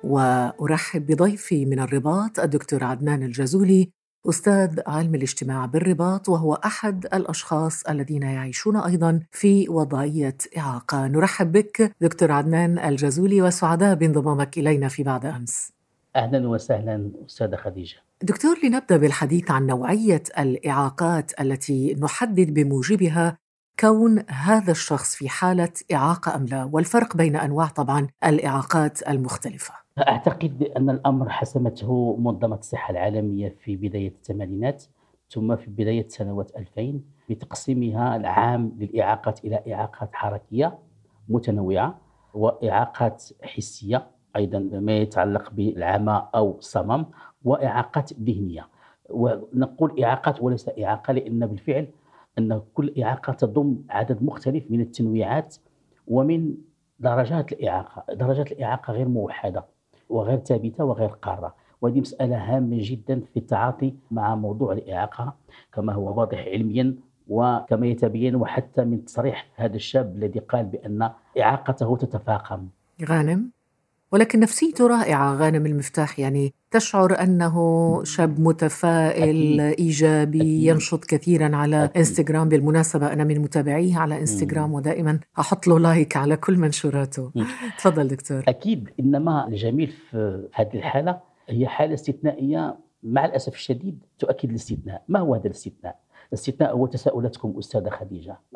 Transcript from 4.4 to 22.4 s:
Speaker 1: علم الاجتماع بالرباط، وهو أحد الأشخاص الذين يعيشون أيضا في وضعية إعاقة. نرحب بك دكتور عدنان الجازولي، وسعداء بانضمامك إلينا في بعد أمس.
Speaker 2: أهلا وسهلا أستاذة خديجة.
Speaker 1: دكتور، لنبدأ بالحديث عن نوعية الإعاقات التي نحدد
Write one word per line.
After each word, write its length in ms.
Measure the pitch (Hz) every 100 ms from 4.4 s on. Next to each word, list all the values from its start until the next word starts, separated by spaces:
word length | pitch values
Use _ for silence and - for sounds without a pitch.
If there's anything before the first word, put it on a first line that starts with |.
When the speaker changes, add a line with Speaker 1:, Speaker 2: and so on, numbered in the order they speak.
| 214 196 185 160 -
Speaker 1:
علم 280 | 151 165 156
الاجتماع 500 | 135 - 131 131 127
بالرباط، 640 | 151 180 160 175 190 196
وهو 240 | 165 160
أحد 520 | 151 214 - 214 185 -
الأشخاص 800 | 190 - 170 - 156 160 -
الذين 400 | - 147 135 147
يعيشون 540 | 139 135 131 123 214 208
أيضا 420 | 180 175 165 165 160
في 380 | - 202 196 185
وضعية 680 | 165 147 139 143 156 139 135 - 170
إعاقة. 500 | 143 120 - 143 135
نرحب 440 | 147 185 - 175
بك 440 | 185 208 - 214 _
دكتور 300 | 165 165 165
عدنان 480 | 143 151 165 170 170
الجازولي، 600 | 160 139 143 139 190 196
وسعداء 540 | 180 180 165 165 202 175
بانضمامك 600 | 160 151 143 143 139 165
إلينا 300 | 151 143 135
في 160 | -
بعد 220 | 139 127 135
أمس. 460 | 123 120 - - _ _ _ _ 135
Speaker 2:
أهلا 320 | 117 135 120
وسهلا 640 | 113 - 107 110 107 104 - -
أستاذة 300 | - 110 -
خديجة. 400 | 104 92 85 - _ _
Speaker 1:
دكتور، 320 | 190 196 302 339
لنبدأ 340 | 269 247 - 170
بالحديث 540 | 147 143 143 170 175
عن 140 | 135 135
نوعية 580 | 127 127 208 220 156 - -
الإعاقات 1040 | 139 127 151 139 139 135 170 165 147 -
التي 540 | 135 135 - 135 135 143
نحدد 540 | 147 - 240 185